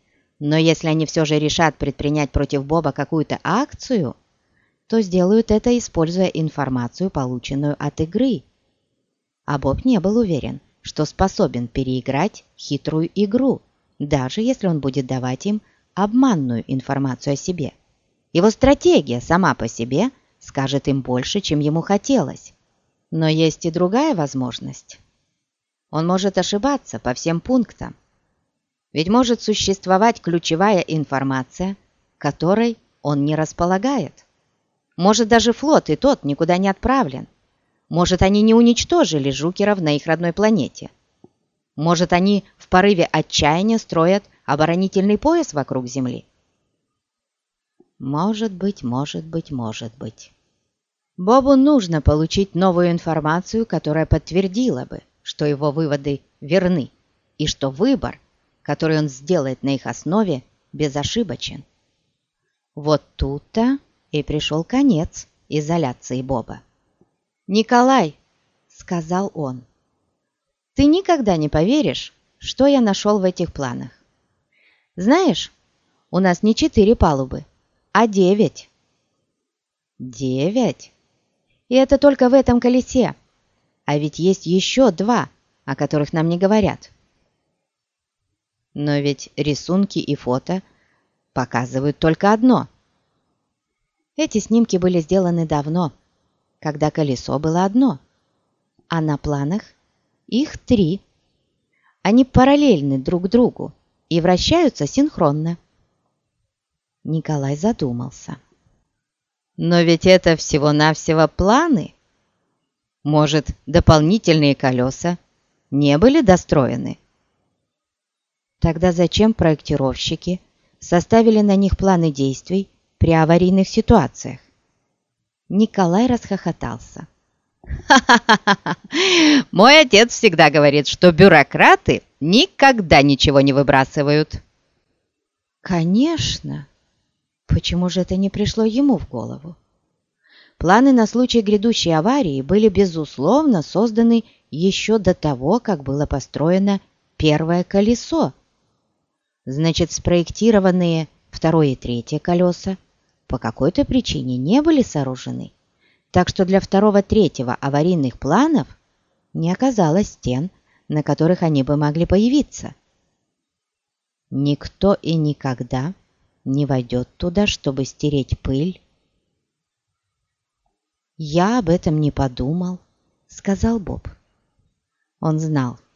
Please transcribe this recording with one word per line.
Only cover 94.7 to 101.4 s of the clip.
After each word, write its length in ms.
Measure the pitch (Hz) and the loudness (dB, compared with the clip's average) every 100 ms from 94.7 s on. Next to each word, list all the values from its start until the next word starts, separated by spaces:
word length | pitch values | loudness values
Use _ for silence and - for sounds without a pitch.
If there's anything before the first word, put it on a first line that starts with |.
| 185 | 0
были 240 | 185 180 | 0 0
сделаны 460 | 156 190 180 170 156 | 0 0 2 0 -2
давно, 460 | 151 147 170 165 - _ _ _ _ _ _ | -2 -2 -2 -4 -6 _ _ _ _ _ _
когда 300 | 156 147 151 | -10 -4 -4
колесо 480 | - 147 123 - 135 | -2 -2 -4 -4 -4
было 260 | 160 170 | -2 0
одно, 360 | 196 220 269 139 _ _ _ _ _ _ _ _ - | 0 2 0 -2 _ _ _ _ _ _ _ _ -8
а 120 | 165 | -4
на 160 | 156 143 | -2 -4
планах 460 | - 143 143 202 - _ _ _ _ _ _ | -4 -4 -4 -6 -8 _ _ _ _ _ _
их 320 | 226 311 - | -4 -4 -8
три. 420 | - 247 156 196 - _ _ _ | -2 0 2 -2 -8 _ _ _